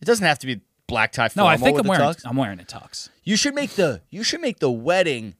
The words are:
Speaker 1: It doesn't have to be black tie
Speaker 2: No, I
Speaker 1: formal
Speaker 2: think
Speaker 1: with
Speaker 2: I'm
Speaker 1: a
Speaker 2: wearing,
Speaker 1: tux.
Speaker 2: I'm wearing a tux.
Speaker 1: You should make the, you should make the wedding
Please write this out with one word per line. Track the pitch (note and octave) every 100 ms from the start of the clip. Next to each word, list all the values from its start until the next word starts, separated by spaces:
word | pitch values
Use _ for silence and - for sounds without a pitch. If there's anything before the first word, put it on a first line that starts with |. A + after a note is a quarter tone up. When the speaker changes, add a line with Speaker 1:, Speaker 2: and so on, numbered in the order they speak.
Speaker 1:
It | D#3
doesn't | A#3
have | F3 D3
to | C3
be | A2+ _ _ -
black | A#2 A2
tie | - A#2 F#3+
Speaker 2:
No, | F#3
I | D#3
Speaker 1:
formal | B3
Speaker 2:
think | -
Speaker 1:
with |
Speaker 2:
I'm | G3+
Speaker 1:
a |
Speaker 2:
wearing, | F3+ C#3+
Speaker 1:
tux. | E3
Speaker 2:
I'm | A#2+ C3
wearing | A#2 F#2
a |
tux. | - - - - - _
Speaker 1:
You | - G#3
should | C#4+
make | C#4+ C4+
the, | - E3 F#2+ -
you | F#3
should | A3+ E4+
make | D4+ -
the | C#3+
wedding | A#2+ B2+ F#3 E3+ B2 A2